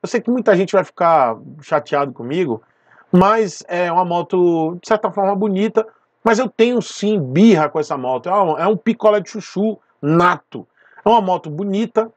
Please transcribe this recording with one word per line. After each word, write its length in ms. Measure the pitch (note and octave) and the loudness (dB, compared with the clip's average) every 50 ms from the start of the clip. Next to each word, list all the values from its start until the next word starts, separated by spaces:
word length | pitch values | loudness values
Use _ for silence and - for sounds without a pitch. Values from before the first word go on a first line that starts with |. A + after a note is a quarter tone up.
Eu 60 | - | -8
sei 140 | F#3 - A#3 | -2 -4 -4
que 100 | - - | -2 -2
muita 240 | A#3+ B3+ G#3+ A3+ G3 | -2 0 2 2 2
gente 180 | F3 G3 E3+ - | 2 2 0 0
vai 100 | F#3+ E3+ | -2 -2
ficar 540 | - _ - F3 E3+ E3 D#3 C3 A#2 A2+ G#2+ - A#2 C3 D#3 | -2 _ 0 2 4 4 4 2 0 -2 -6 -12 -20 -20 -20
chateado 500 | C3+ - E3 D3 D3 - D3+ C#3+ C#3+ C#3 | -8 -4 -4 -4 -2 -2 -2 -2 -2 -4
comigo, 500 | B2 - A#2 A#2+ D3 F3+ F#3 C#3+ A2+ G#2+ _ _ _ _ _ _ _ _ _ _ | -8 -12 -10 -6 -4 -4 -2 -2 -4 -6 _ _ _ _ _ _ _ _ _ _
mas 520 | - F3+ F#3 G3+ A3 A3+ A3 F#3 - - - | 2 4 4 4 4 2 0 -2 -6 -14 -12
é 240 | - F3 F3 F3+ F3 | -8 -4 -4 -2 -2
uma 140 | E3 F3+ F#3 | 0 -2 -2
moto, 720 | F3 F3 F3 E3 - - F#3 F3+ F3 E3 E3 D#3+ D#3+ F3 F3 | -2 -2 -4 -4 -2 0 2 2 2 2 0 -2 -4 -6 -10
de 60 | _ | _
certa 240 | - A3+ G#3+ A3 G3 | -2 -2 0 0 -4
forma, 240 | E3 G#3 G3 F#3+ G3+ | -4 -2 -2 -2 -2
bonita, 500 | F#3+ G#3 G#3+ F#3+ F#3+ G#3 A3 - A3 G#3+ - _ _ _ _ _ _ _ | -2 -2 -2 0 -2 -2 0 -2 -2 -4 -4 _ _ _ _ _ _ _
mas 160 | A3 A3+ G#3 | 0 2 2
eu 100 | C4 G#3 | 0 -4
tenho 320 | _ - A3+ A#3+ B3 A#3 | _ 0 0 2 2 -2
sim 380 | F3 - - - - G#3 G#3+ G3 | -4 -6 -10 -6 -4 -2 -2 -2
birra 500 | C#3+ B2+ C3 D#3+ G#3+ A3+ G3+ D#3 D3+ C#3+ | -2 -2 2 6 6 6 6 4 2 0
com 100 | - D#3+ | -2 -6
essa 180 | D3 - D3 | -6 -4 -6
moto. 320 | C3+ B2 B2+ C3 B2+ - F3 | -6 -4 -4 -4 -4 -4 -2
É 40 | F#3 | 0
uma, 260 | G#3 G3 E3 D3+ D3+ | 0 2 0 0 -2
é 80 | E3 | 0
um 100 | F#3+ A3 | -2 -2
picolé 420 | F3+ _ A3+ A3+ - - G#3+ G#3 G#3 | -2 _ -4 -4 2 2 2 2 2
de 100 | E3+ - | -2 -6
chuchu 500 | - A3 - - - F#3 G#3 A3 G3+ - _ _ _ _ | -14 -14 -14 -10 -6 -4 -4 -4 -4 -8 _ _ _ _
nato. 680 | - C#3+ D#3+ E3+ F3 F3+ F3 - _ _ - A#2 F2+ _ _ _ _ _ _ - _ | -2 0 2 4 4 2 0 -2 _ _ -18 -18 -18 _ _ _ _ _ _ -4 _
É 60 | G#3 | 2
uma 120 | A3+ A#3 | 2 2
moto 280 | G3 F#3 F#3 E3+ - D#3+ | 2 0 -4 -4 -4 -10
bonita 600 | D3 D#3 G3+ G3+ F#3+ G3+ A#3 - _ A3 A3+ A3+ _ | -8 -8 -6 -4 -2 -4 -4 -2 _ -4 -4 -4 _